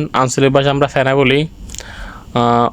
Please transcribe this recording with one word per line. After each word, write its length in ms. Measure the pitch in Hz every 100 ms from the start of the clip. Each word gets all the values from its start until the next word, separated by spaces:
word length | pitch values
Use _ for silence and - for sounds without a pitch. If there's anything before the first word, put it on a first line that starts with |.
| 147
আঞ্চলিক 380 | 117 127 135 135
ভাষায় 200 | 139 139
আমরা 160 | 139 139
ফেনা 240 | 147 131
বলি, 260 | 139 131 139
আহ, 1200 | 160 - - - - - - - - 123 120 120 120